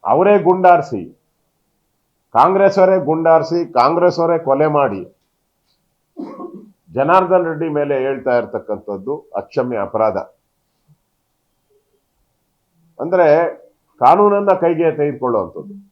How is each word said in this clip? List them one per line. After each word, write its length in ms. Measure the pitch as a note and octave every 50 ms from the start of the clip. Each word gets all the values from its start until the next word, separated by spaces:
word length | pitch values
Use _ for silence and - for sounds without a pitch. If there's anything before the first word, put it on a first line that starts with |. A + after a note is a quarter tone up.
| -
ಅವರೇ 320 | F#2 A2+ D3 F3 G3+ G#3 G3+ D#3+ F3
ಗುಂಡಾರಿಸಿ, 540 | F#3 F#3 F#3 F3+ F3 E3+ - - A#2+ G2+ E2+ - - _ _ _ _ _ _ _ _ _ _ _ _ _ _ _ _ _ _ _ _ _ _ _ _ A2+
ಕಾಂಗ್ರೆಸ್ 400 | C3+ E3+ F#3+ G3 G3 G3 G3 G3
ಅವರೇ 180 | F#3 F#3 F#3+ F#3+ D3+ C#3
ಗುಂಡಾರಿಸಿ, 500 | D#3+ D#3+ E3 E3 E3 D#3+ D3 - E3 F3 E3 - - B2+
ಕಾಂಗ್ರೆಸ್ 400 | A#2+ C#3 E3 F3 F3 F3+ F3 E3+
ಅವರೇ 180 | E3 E3 E3+ E3 E3 -
ಕೊಲೆ 200 | C3+ C3+ D3+ D#3 D3+ D3
ಮಾಡಿ 240 | C#3 B2 G2+ F#2+ F2 - _ _ _ _ _ _ _ _ _ _ _ _ _ _ _ _ _ _ _ _ _ E4 - - C5+ C5 - - - - - - _ _ _ _ - B2+
ಜನಾರ್ದನ್ 500 | C3+ D3+ F3 F#3+ F#3+ E3+ F#3 F3+ F3 E3
ರೆಡ್ಡಿ 200 | D#3+ D3+ E3 E3 D3 D3
ಮೇಲೆ 200 | D3 C#3+ C#3+ C3 C3
ಹೇಳ್ತಾ 300 | C3+ B2+ A#2+ - C3+ B2 A#2+
ಇರ್ತಕ್ಕಂಥದ್ದು 760 | A2 - - G#2+ - - G#2+ G2 - - G2+ F#2+ F#2+ B2 C#3+ D3+ - _ - G2+
ಅಕ್ಷಮ್ಯ 380 | G2 _ - C#3 B2 B2+ A#2+ A2 G2 G2
ಅಪರಾಧ. 300 | - G#2+ A2 A2 G2 F#2 - - _ _ _ _ _ _ _ _ _ _ _ _ D3+ _ _ _ _ _ _ _ _ _ _ _ _ _ _ _ G#4 G#4 G#4+ _ _ _ _ _ _ _ _ _ _ _ _ _ _ _ _ _ _ _ _ _ _ _
ಅಂದ್ರೆ 280 | C3 E3 F#3 F#3 F3 D#3 D3 D#3+ F3 E3 - - - _ _ _ _ _ _ _
ಕಾನೂನನ್ನ 500 | B2 B2+ D#3+ G3 G#3 G#3 G3+ G3+ G3+ G3 F#3+ F#3 F3
ಕೈಗೆ 260 | E3 E3 D#3 E3+ E3 C#3+ D3
ತೆಗೆದುಕೊಳ್ಳುವಂಥದ್ದು. 760 | D3 D3 C3+ A#2 B2+ B2+ A#2 G#2+ F#2 F2 - E2 D2 G3+ - - - _